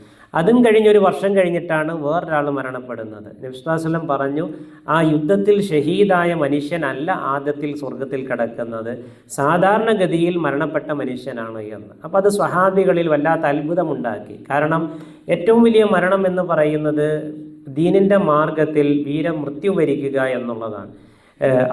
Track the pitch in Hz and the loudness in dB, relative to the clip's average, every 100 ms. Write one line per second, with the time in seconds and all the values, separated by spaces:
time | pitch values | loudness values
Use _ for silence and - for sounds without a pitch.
0 | - _ - 156 170 247 240 214 214 208 | -20 _ -6 0 2 4 6 6 6 6
1 | 190 - 196 196 180 170 170 156 156 165 | 4 2 0 2 2 0 -2 -2 -2 -4
2 | 143 165 170 151 147 139 127 127 123 113 | -2 -4 -2 -2 0 -4 -6 -10 -10 -12
3 | 107 104 104 - 127 127 160 160 165 165 | -12 -14 -18 -14 -14 -10 -4 -2 -2 -4
4 | 151 135 139 143 175 - - - 135 156 | -2 -2 -2 -2 -6 -10 -18 -16 -2 2
5 | 156 151 151 202 202 202 - 151 143 190 | 4 2 2 2 2 2 2 0 0 2
6 | 202 180 175 165 143 143 143 170 139 131 | 4 4 2 0 0 0 -2 -4 -4 -4
7 | 165 185 139 139 143 147 147 143 127 120 | -4 -4 -2 -4 -4 -6 -6 -8 -10 -8
8 | 131 135 127 120 113 - 117 113 113 117 | -8 -8 -6 -4 -4 -6 -10 -8 -10 -10
9 | - - _ - 143 175 185 214 226 214 | -14 -20 _ -2 0 2 2 2 2 0
10 | 175 165 170 175 151 139 156 151 139 147 | 0 2 0 0 -2 -2 -2 -4 -4 -6
11 | 127 123 135 120 113 113 107 104 - - | -6 -8 -10 -10 -10 -10 -12 -14 -18 -18
12 | 160 196 202 202 156 170 190 190 180 170 | -2 2 2 2 0 2 2 4 2 2
13 | 165 147 156 160 156 147 151 175 160 127 | 2 2 2 0 0 -2 -2 -2 -2 -4
14 | 117 104 107 - - 143 151 165 160 - | -4 -6 -10 -18 -4 0 0 0 -2 -8
15 | - - - 175 - 226 233 220 208 185 | -18 -16 -4 0 4 6 6 6 4 2
16 | 180 196 185 180 175 160 151 151 151 151 | 2 2 2 0 0 2 2 2 -2 0
17 | 151 151 151 - - - 143 135 175 196 | 0 -2 -6 -12 -16 -18 -10 0 2 4
18 | 196 196 151 147 156 156 156 147 147 143 | 4 4 4 4 2 0 0 2 2 2
19 | 143 151 170 156 143 - 196 170 151 - | 0 -2 -2 -4 -6 -4 -2 2 0 0
20 | 135 135 131 120 117 110 113 104 95 - | -2 -2 -2 -2 -6 -8 -8 -10 -14 -20
21 | - _ _ _ 139 127 127 | -20 _ _ _ 0 2 2